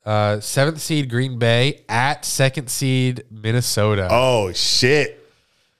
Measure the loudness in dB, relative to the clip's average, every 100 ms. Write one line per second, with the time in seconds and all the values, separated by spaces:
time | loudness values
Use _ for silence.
0 | -2 0 0 -2 -2 0 0 -2 -4 -2
1 | -2 -2 -4 0 2 4 2 -2 -4 -2
2 | 0 -2 -6 0 0 0 -8 -4 0 0
3 | 0 -4 -12 -8 -2 0 0 0 2 2
4 | 2 2 4 2 0 -2 0 2 4 2
5 | 0 -6 -20 _ _ _ _ _